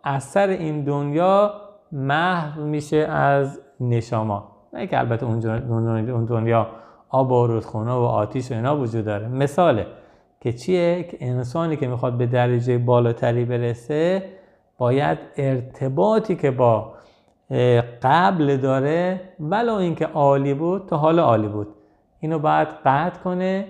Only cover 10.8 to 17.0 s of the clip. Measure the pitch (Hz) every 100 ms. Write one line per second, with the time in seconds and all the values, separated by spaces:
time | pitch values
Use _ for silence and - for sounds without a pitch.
10.8 | 170 175 170 - 127 127 123 165 165 151
11.8 | 127 120 131 120 120 123 123 123 123 120
12.8 | 120 120 120 117 123 120 120 120 120 117
13.8 | - 151 170 190 190 - _ _ _ _
14.8 | 123 131 151 160 - - 135 131 123 -
15.8 | 131 139 202 220 220 175 143 123 120 107
16.8 | - -